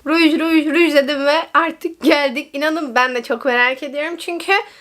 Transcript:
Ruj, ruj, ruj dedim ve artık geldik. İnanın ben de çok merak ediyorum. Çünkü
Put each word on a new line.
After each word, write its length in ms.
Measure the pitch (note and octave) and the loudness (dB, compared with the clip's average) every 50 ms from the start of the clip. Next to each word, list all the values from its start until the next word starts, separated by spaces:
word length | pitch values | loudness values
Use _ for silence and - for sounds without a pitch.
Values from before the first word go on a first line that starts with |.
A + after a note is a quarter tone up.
| - | -4
Ruj, 260 | C#4+ D#4 E4+ E4+ D#4 D4 | -2 2 2 4 4 2
ruj, 340 | E4 D#4 E4 E4 D#4+ D4 | 2 0 2 2 2 2
ruj 280 | D#4 C#4 E4 F4 D#4+ D4 | 2 2 2 2 4 4
dedim 320 | D4 C#4 C4 D4 C#4 C#4 | 2 2 2 0 -2 0
ve 100 | C#4+ D4 D#4+ E4+ - - | 0 0 0 0 0 0
artık 480 | D4 E4 E4 D#4+ - - F4 E4+ - - | 2 2 0 -2 -6 -8 -10 -8 -2 0
geldik. 480 | C#4 E4 D4 D4 C#4 A#3 C4+ D#4 - - | 2 2 2 2 0 -2 -4 -8 -8 -6
İnanın 420 | C#4 C#4+ D#4 D#4 D#4+ D#4 C#4 A3+ | -4 -2 -2 -2 -2 -4 -2 0
ben 200 | B3 B3 B3+ B3+ | 0 0 0 0
de 80 | B3 A#3+ | -4 -6
çok 220 | - C4+ A3+ - | -6 -6 -4 -2
merak 380 | C#4+ B3 A#3+ B3 B3+ C4 C4 D4+ | 0 2 2 2 2 0 -2 -8
ediyorum. 340 | C#4+ B3+ C#4+ D4 D#4+ E4+ | -10 -6 -6 -6 -6 -6
Çünkü 360 | E4+ - - F4 E4+ E4 - G4 G4+ A4+ - - - | -10 -10 -10 -10 -8 -4 -2 -2 -2 -2 -6 -14 -20